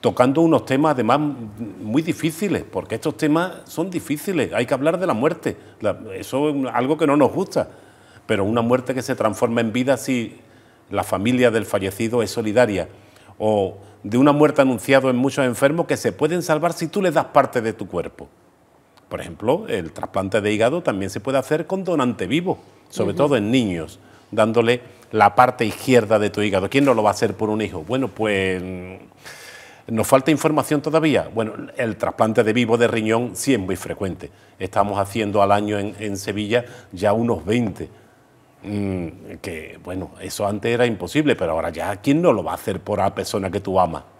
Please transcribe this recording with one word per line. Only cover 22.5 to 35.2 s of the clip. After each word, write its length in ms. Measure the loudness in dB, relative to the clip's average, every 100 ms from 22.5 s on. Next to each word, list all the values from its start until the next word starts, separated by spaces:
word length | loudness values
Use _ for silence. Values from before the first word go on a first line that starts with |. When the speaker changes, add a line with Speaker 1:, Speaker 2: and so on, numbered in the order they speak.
| -6 -10 -20 _
Speaker 1:
sobre 220 | -4 -4
Speaker 2:
Ujú. 80 | 0
Speaker 1:
todo 180 | 2 2
en 140 | 2
niños, 480 | 2 0 -2 -8 -14 -20 -20 _
dándole 500 | 0 2 4 2 2 -2 -20 -6
la 220 | 4 4
parte 300 | 8 4 4 -2
izquierda 520 | -2 4 4 6 2
de 120 | 2
tu 100 | 0
hígado. 300 | 0 0 2
¿Quién 140 | 2
no 100 | 4
lo 80 | 4
va 80 | 4
a 20 |
hacer 220 | 2 -2
por 160 | 0 -2
un 100 | -2
hijo? 200 | -4 -6 -4
Bueno, 220 | -4 -4
pues, 540 | -2 0 0 0 -2
mm, 1300 | -6 -10 -12 -16 -20 _ -20 -20 -20 -20 -20 -20 -6
¿nos 120 | -2 4
falta 240 | 4 4
información 500 | 2 2 0 0 -2
todavía? 460 | 0 2 2 2 0
Bueno, 180 | -4 -6 -6 -14 -6
el 200 | -6 -2
trasplante 480 | -6 0 2 4
de 80 | 2
vivo 240 | 2 2 4
de 80 | 2
riñón 460 | 2 0 0 -2
sí 200 | -6 0
es 40 | 0
muy 140 | 0 -6
frecuente. 540 | -6 -6 -6 -6 -14 -20 -20 _
Estamos 400 | -4 0 0 0
haciendo 420 | -2 -2